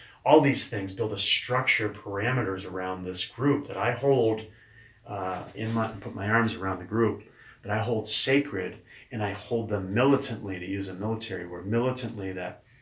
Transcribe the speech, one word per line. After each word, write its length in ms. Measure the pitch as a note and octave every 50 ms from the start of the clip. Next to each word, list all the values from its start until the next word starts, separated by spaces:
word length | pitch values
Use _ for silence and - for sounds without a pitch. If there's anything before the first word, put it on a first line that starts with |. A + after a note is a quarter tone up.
| - - - - -
All 160 | C3 D3+ D#3
these 280 | C#3 C#3 B2 - - -
things 240 | A2 G2 F#2+ F#2+
build 200 | - - A2 G#2+
a 60 | G2+ F#2+
structure, 680 | - - - - - - B2 C3 B2+ - - - A2 G#2
parameters 840 | - - - G#2 G2+ G2 G#2+ B2 C3 B2+ G#2 F#2+ F#2+ F#2 F2+ F#2
around 340 | F#2 F#2 F#2 F#2 F#2 F2+ F2+
this 200 | F#2 F#2+ - -
group 440 | - - A#2+ C3 C#3+ C3 - - -
that 80 | F#2+
I 160 | F#2+ G#2+ A#2+
hold, 500 | A#2+ - C3+ C#3 C3+ B2 A2+ A2 A2 G#2+ G#2 - - - - - - - - - _ _ -
uh, 360 | - G#2 G2 F#2 F#2 F#2 F2+ F2+ - -
in 180 | A2 A2 A2
my, 160 | A2+ A2+ A2 A2
put 260 | A2 - - A#2 F#2
my 140 | G2 G2+ G#2+
arms 260 | A2+ A#2 A2+ G#2 F2+
around 240 | - F#2+ F#2+ F2+ F2
the 40 | F2+
group, 380 | - G2+ A#2 A2+ G2+ - - - - - - - - - _
that 80 | - G2+
I 80 | G#2 A2
hold 260 | G#2 B2 A2+ G#2+ - -
sacred, 720 | - - - C3+ C3+ C#3+ C#3 - - F#2 F#2 F#2 F2+ - - - - - - -
and 100 | B2 A2
I 100 | G#2 G2
hold 360 | F#2 - - - A#2+ A2+ G#2+ G#2
them 260 | G#2 G2+ F#2+ F#2+ G2+
militantly, 640 | A#2 C3 C#3+ C#3+ C3 - - A2+ - G2+ G2 F#2+ F2+
to 80 | F2+
use 220 | F#2+ G2 G2 F#2+ F#2+
a 60 | F2+
military 520 | F#2 G#2 A2 A2+ G#2+ - - F#2+ F2+ F2
word, 200 | F2 F2 F2 F2+
militantly, 680 | G2+ A2+ A#2 B2 C3 A#2+ - G#2+ G#2+ - G#2 F#2+ F#2+
that 300 | F#2 F#2 F2+ F2+ - - _ _ - -